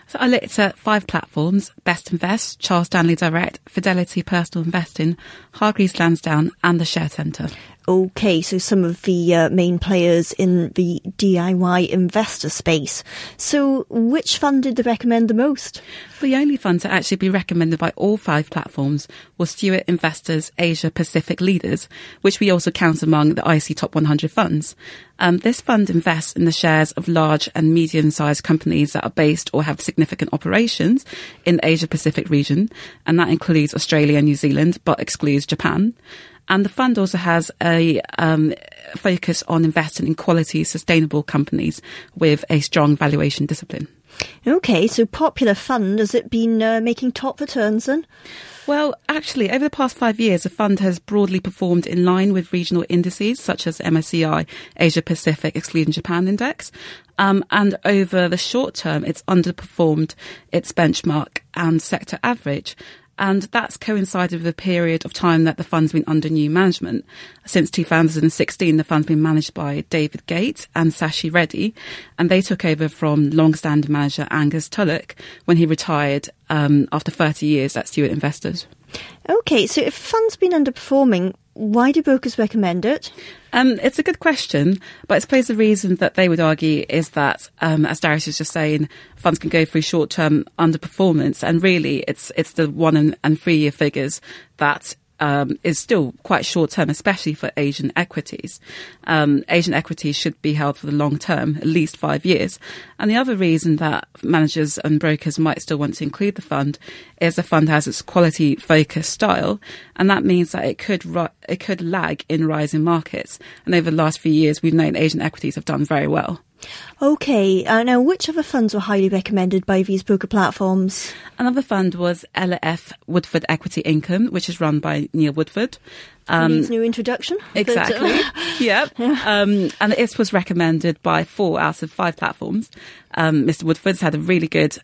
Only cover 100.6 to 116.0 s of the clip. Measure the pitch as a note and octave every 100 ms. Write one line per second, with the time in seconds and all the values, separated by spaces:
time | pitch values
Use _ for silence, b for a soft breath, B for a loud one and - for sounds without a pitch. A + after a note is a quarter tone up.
100.6 | C#3+ - D3 D3 D3 D3 - D3 C#3 D3
101.6 | D#3+ E3 D#3+ - D3+ D3 D#3+ E3+ - -
102.6 | B B B B G#3+ A3+ B3+ G3+ F3+ D#3+
103.6 | E3+ D3+ D#3 C#3 - - - D#3+ D3+ E3
104.6 | D3+ - D3+ D3+ D#3+ D3+ D#3 D3 D#3+ -
105.6 | - D3 D3 - D3+ - G3+ G3+ - C#3+
106.6 | C#3 D3 B B B B E3+ E3+ E3+ D#3+
107.6 | D#3 D3+ - - - F#3 E3+ - D3+ C#3
108.6 | - D#3+ D3 D#3+ - - G#3 - - G#3
109.6 | B B B B F#3+ G3 - F3+ E3+ F#3
110.6 | - - - F#3 E3+ E3+ E3 _ - F#3
111.6 | - F#3+ E3+ F#3+ D#3+ D3+ - D#3+ D#3+ D#3
112.6 | D3+ D#3 E3 E3 - - - - B B
113.6 | B F3 E3 D#3+ D#3 - E3 D#3 D#3 D3+
114.6 | E3 D#3+ D#3 - D#3 D#3+ D#3 - F3 -
115.6 | D#3 D3+ D3 D3